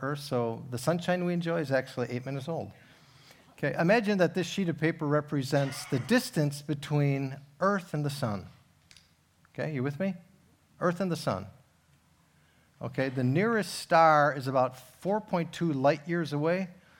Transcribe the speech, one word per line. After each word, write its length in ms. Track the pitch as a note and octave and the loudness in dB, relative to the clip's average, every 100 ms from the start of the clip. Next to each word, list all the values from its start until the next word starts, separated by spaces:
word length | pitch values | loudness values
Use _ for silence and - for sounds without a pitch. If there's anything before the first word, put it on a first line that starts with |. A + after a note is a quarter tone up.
Earth, 160 | C3+ D3 | -6 -6
so 440 | - B2 A#2 A2+ - | -4 -2 -2 -4 -8
the 80 | B2 | -4
sunshine 480 | - F3 F3 F3+ F3 | -2 0 0 0 0
we 80 | |
enjoy 280 | F3 E3+ E3+ | -2 -2 -2
is 100 | C3+ | 0
actually 380 | C3 C3 - A#2+ | 0 0 -4 -4
eight 160 | B2 C3 | -4 -6
minutes 200 | C#3 C#3+ | -8 -6
old. 240 | D#3+ G2 - - - - - - - _ - | -8 -10 -14 -20 -20 -20 -20 -20 -20 _ -4
Okay, 180 | D3 - | -2 2
imagine 400 | E3+ A#3 G#3 G3+ | 4 4 4 4
that 160 | E3 F#3 | 2 2
this 100 | E3+ | -4
sheet 240 | - F3 | -2 -2
of 80 | - | 0
paper 300 | D#3 E3 D3 | 0 0 0
represents 800 | D3 D3 D3 C3 C#3+ C#3 B2+ - | 0 0 -2 0 0 0 -4 -4
the 140 | C3+ | -4
distance 600 | - B3 - E3+ D3 C#3+ | 2 0 2 0 0 -2
between 760 | - D3 - D3 C#3+ C#3 C3+ C#3 - - | -6 -6 -2 2 2 0 -2 -8 -16 -2
Earth 360 | F#3+ G3+ F3+ D3+ | 2 2 -2 -4
and 100 | D3 | -4
the 40 | |
sun. 340 | - A#2 G2+ - - _ _ _ - _ _ _ _ _ | -2 -4 -4 -8 -18 _ _ _ -20 _ _ _ _ _
Okay, 200 | - D3 | -8 -4
you 80 | C#3+ | -2
with 180 | C3+ C#3+ | -4 -2
me? 140 | F#3+ F3+ - _ _ _ _ - | -4 -4 -12 _ _ _ _ -2
Earth 200 | F3 F3 | -2 0
and 100 | F#3+ | -2
the 40 | D3 | -2
sun. 320 | - F#2+ G2+ - _ _ _ _ _ _ _ _ _ _ _ - | -2 -2 -4 -14 _ _ _ _ _ _ _ _ _ _ _ -12
Okay, 280 | A#2+ B2+ C3+ | -8 -4 -2
the 140 | C3 | 0
nearest 500 | B2 C#3+ A3 A3+ - - | 0 2 2 0 -2 -6
star 560 | - E3 D#3+ D3+ D3 C#3 | 2 6 8 8 6 2
is 100 | C3 | 0
about 300 | C3 B2+ - - - | 2 2 0 -18 -8
four 180 | F3 G#3+ | -2 -2
point 320 | G#3 F3+ E3 | -2 -2 -2
two 220 | - E3+ | -2 -2
light 340 | C#3 C#3 D3+ D#3+ | 2 4 2 0
years 260 | E3+ D3+ | -4 -2
away, 340 | D3 D#3 F3+ F#3 - _ | -2 0 0 -4 -10 _